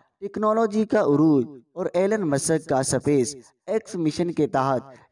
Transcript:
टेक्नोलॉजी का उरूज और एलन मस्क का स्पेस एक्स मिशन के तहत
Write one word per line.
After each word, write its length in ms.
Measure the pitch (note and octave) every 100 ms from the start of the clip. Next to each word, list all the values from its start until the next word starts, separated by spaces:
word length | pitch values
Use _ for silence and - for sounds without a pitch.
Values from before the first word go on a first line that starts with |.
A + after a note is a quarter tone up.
| _ _
टेक्नोलॉजी 600 | G3 G#3 G#3+ A3 A3+ G#3+ G#3+
का 160 | A3 C#3+
उरूज 420 | C#3+ D#3+ C#3+ B2 C3+ - E3
और 160 | F#3 F3
एलन 280 | G3 A3 F3
मस्क 420 | C#3 - D#3+ -
का 120 | C3+
स्पेस 520 | C3+ C3 D3 C#3+ A#2 C3+ - _ -
एक्स 260 | A3 - F3+
मिशन 320 | D#3 C#3+ F3
के 160 | D#3 C#3+
तहत 440 | C3+ C3+ B2+ C3+ B2+ _